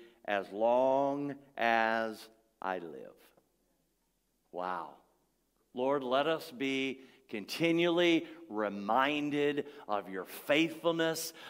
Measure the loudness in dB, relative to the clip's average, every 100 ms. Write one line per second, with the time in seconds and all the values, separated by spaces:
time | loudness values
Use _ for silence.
0 | -20 _ -2 -2 -2 0 4 4 4 4
1 | 2 0 -4 -8 -12 -2 2 4 4 2
2 | -2 -6 -14 _ _ _ -4 -4 -6 -12
3 | -16 -20 -20 _ _ _ _ _ _ _
4 | _ _ _ _ _ -6 -4 -4 -8 -14
5 | _ _ _ _ _ _ _ -2 0 0
6 | 2 2 2 0 -4 -4 -2 0 -2 -6
7 | -12 -20 -12 -10 -8 -2 2 4 2 4
8 | 4 4 2 -8 -8 -4 -2 -2 0 2
9 | 4 2 -2 0 0 0 -4 -10 -4 -4
10 | -4 -8 -8 -8 0 2 2 0 0 2
11 | 0 0 -6 -10 -14